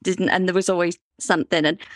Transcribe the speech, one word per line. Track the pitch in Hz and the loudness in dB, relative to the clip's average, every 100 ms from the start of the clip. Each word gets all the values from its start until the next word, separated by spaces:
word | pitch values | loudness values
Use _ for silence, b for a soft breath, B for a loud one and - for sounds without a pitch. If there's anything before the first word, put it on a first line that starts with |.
didn't," | - 180 185 | -4 -2 0
and | 185 185 | 2 2
there | |
was | 180 185 | 0 0
always | 185 175 180 _ - | 0 -2 -4 _ -8
something. | - 175 - 170 151 | -2 -2 0 0 2
And | 165 B | -2 B